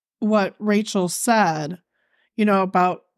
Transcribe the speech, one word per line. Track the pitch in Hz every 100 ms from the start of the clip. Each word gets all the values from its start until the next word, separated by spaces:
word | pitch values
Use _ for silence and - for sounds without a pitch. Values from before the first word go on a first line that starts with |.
| _ _
what | 214 214 190 -
Rachel | 208 208 214 196 180
said, | - - 220 185 156 151 180 _ _ _ _ _ -
you | 208
know, | 196
about, | 185 185 180 - _